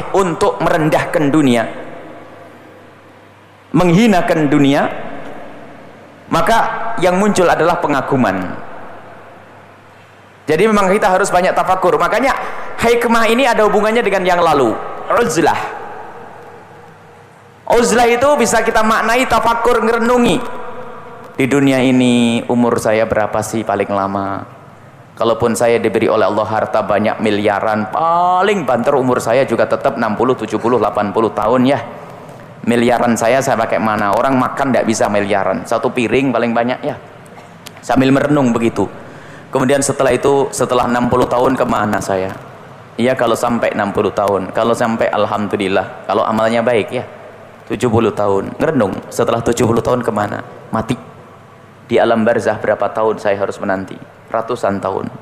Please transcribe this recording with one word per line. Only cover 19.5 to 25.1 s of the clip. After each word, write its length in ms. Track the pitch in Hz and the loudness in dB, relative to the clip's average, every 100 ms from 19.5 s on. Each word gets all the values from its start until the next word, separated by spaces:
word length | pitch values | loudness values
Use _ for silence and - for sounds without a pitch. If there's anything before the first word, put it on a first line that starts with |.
| 233 240 240 | 0 2 2
ngerenungi. 560 | 220 233 226 247 233 - - - - - - - - - - | 0 0 2 2 2 0 -4 -12 -14 -14 -16 -16 -18 -20 -14
Di 160 | - 131 | -4 0
dunia 320 | 139 139 131 | 2 2 2
ini 640 | 131 127 123 120 117 117 - | 2 2 2 2 2 0 -2
umur 320 | 120 120 113 | 0 2 2
saya 320 | 113 110 110 | 0 2 2
berapa 320 | 107 104 110 | 0 -2 -2
sih 240 | 107 113 104 | -4 -4 -2
paling 240 | 101 98 | -2 0
lama? 640 | 101 98 98 98 98 - - - - - - - | -2 -2 -4 -6 -8 -12 -20 -20 -20 -20 -20 -18